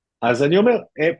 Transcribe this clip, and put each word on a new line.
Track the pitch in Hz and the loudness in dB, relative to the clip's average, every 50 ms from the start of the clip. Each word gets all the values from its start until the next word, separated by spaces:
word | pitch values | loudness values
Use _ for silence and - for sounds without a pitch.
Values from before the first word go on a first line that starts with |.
| _ _ _ - | _ _ _ -6
אז | - 117 123 117 139 | -2 -2 0 0 0
אני | 143 165 190 | 0 2 2
אומר, | 208 247 240 208 - - - - | 2 2 0 0 -4 -8 -8 -4
אה, | 151 165 165 | -4 -4 -4